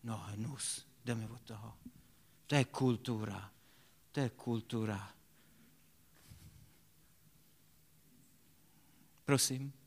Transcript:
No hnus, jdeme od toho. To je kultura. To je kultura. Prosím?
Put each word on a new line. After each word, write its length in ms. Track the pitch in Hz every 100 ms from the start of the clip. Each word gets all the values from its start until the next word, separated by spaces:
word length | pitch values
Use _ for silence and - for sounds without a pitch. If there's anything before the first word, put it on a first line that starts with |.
No 140 | 117 110
hnus, 680 | 98 104 117 135 - - - - -
jdeme 220 | 113 110
od 140 | 117
toho. 360 | - 110 107 - - - - - - - -
To 80 | 147
je 100 | 123
kultura. 880 | - 131 113 123 113 107 98 101 - - - - - -
To 80 | -
je 100 | 127
kultura. 840 | - - 117 110 117 110 98 101 - - - - - - - - - - - - - - - - - - - - - - - - - - - - - - - - - - - - - - - - - -
Prosím? 480 | 135 - 131 139 -